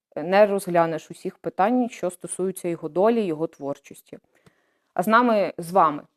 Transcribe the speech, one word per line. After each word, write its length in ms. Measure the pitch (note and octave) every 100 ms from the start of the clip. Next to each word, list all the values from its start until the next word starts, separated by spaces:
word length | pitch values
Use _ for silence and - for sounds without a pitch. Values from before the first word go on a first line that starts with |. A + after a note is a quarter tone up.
| _ -
е, 80 |
не 220 | D#3 F#3+ G#3+
розглянеш 640 | G3 F#3 E3+ E3 D#3 -
усіх 260 | E3+ F#3+ -
питань, 520 | F3 - G3 B3+ B3
що 200 | - F3+
стосуються 580 | - F3 - F#3 F#3 F3+
його 220 | E3 D#3+
долі, 360 | D#3 G#3 A#3 G3+
його 220 | D#3 E3
творчості. 720 | - C#3 C#3+ - - _ - _ _ _ _ _ _ _
А 100 | -
з 40 | F3+
нами, 460 | A3 B3 A3 F3 -
з 140 | E3+
вами 320 | F#3+ D#3+ D3 -